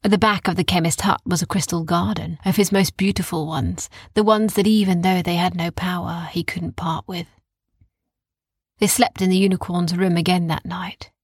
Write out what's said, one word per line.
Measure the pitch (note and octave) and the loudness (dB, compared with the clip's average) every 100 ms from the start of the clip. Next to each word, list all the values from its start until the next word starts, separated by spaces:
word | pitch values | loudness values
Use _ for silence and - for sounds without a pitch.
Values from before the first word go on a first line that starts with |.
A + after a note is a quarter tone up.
At | G3 | 4
the | G3 | 4
back | G#3+ G3+ - | 4 2 -2
of | F3 | -2
the | |
chemist's | D#3+ F3+ E3 - | 0 0 0 0
hut | G3 - - | 0 -2 0
was | E3+ | -2
a | E3+ | -2
crystal | G3 - E3+ | -4 -2 -4
garden | D#3+ E3+ G3 F#3 D#3 E3 G3 | -2 0 0 -4 -6 -6 -2
of | F#3 | 2
his | G3 | 2
most | G3 G3 - | 2 0 0
beautiful | F#3+ G3 F3 E3+ D3+ | -2 -2 -4 -4 -4
ones, | D#3 - F3+ - - - | -2 -4 -4 -10 -16 -4
the | - | 0
ones | G#3+ G#3+ G#3+ | 4 4 4
that | G#3 G3 | 2 4
even | G#3+ G3 F3 | 4 4 2
though | F#3 F#3 | 2 2
they | F3 E3+ | 0 0
had | F3+ | 0
no | F3+ E3+ | -2 -6
power, | - F3+ F3+ F3 E3+ E3+ | -4 -4 -4 -6 -8 -6
he | F3 | -6
couldn't | E3 - E3+ - | -6 -6 -8 -6
part | E3+ D#3+ - | -6 -6 -6
with. | F3+ E3+ _ _ _ _ _ _ _ _ _ _ _ _ _ _ _ | -10 -10 _ _ _ _ _ _ _ _ _ _ _ _ _ _ _
They | G#3 | 0
slept | - A#3+ - | 2 0 2
in | F#3 | 2
the | F#3 | 4
unicorn's | G3 F#3 - F3 E3+ | 2 0 -2 -2 -2
room | F3 F#3+ F3 | 0 0 2
again | E3+ F3+ E3+ | 2 0 0
that | D#3 | -4
night | - F3 F3+ - - _ | -6 -10 -10 -12 -20 _